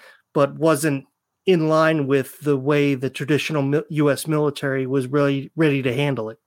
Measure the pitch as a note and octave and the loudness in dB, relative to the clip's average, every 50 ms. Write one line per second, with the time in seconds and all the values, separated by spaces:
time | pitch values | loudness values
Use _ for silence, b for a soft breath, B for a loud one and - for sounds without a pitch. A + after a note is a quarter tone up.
0 | B B B B B B - D#3+ C#3 C#3 C#3+ C#3 D3+ D#3+ D#3 C3+ D3+ D#3 C#3 C3+ | B B B B B B 0 0 0 0 0 0 2 2 2 2 0 0 -2 -2
1 | B2 _ _ _ _ _ _ _ _ F#3+ F#3 E3 D#3 D#3 D#3+ D#3+ D#3+ D#3+ D#3+ D#3 | -6 _ _ _ _ _ _ _ _ 2 2 2 2 2 2 4 4 2 2 0
2 | C#3 C3 C#3 C3+ B2+ - - - C#3+ D3 C#3+ C3+ C3 C#3+ D3 D3 C#3+ C#3+ C#3 B2 | 0 0 0 0 0 -2 -8 -6 -2 -2 0 0 0 0 0 2 2 0 0 -2
3 | C3+ C3 - - D3 C3 D3+ C3+ - - D#3 D3+ C#3 C#3 C#3+ D#3 D3+ - D#3 D3+ | -4 -6 -6 -6 -2 0 0 0 0 -2 -2 -2 -2 0 0 -2 -2 -2 -2 2
4 | D3 C#3+ C3+ - - D#3+ D#3 D3+ D3+ D3 C#3+ - - C#3 C3+ C3+ C3 B2+ C3+ C#3 | 2 2 2 0 -2 -2 -2 0 0 -2 -2 -4 -4 -4 -2 -4 -2 -2 -2 -2
5 | B2+ B2+ C#3 D3 C#3+ C#3+ C#3 C#3 C3+ - - D#3+ D#3+ D3+ C#3 C3+ C3 C3 A#2 C3+ | -2 -2 0 0 0 0 0 -2 -6 -6 -2 0 2 2 2 0 0 -2 -2 0
6 | C#3+ C#3+ C3+ A#2+ A2 A2 A2+ - _ | 0 -2 -2 -2 -6 -8 -10 -14 _